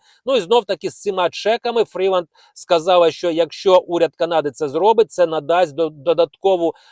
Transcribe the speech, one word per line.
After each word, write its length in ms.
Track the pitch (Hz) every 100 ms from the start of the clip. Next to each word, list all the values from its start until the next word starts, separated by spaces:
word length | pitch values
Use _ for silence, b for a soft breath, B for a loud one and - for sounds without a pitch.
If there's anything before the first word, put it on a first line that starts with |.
| b b -
Ну 100 | 262
і 60 |
знов 240 | 170 233 208
таки 240 | 185 175
з 120 | -
цими 280 | 202 185 175
чеками 520 | - 202 226 240 233
Фріланд 440 | 202 175 190 185 165 b b
сказала, 580 | - - 170 165 180 165
що 200 | - 175
якщо 460 | 165 160 - 196 185
уряд 380 | - 170 160 -
Канади 360 | 165 165 147
це 180 | - 151
зробить, 420 | 147 202 226 208
це 160 | - 170
надасть 480 | 160 143 170 170 139
до-, 140 | 160
додаткову 840 | 151 147 165 170 _ 196 185 165 b b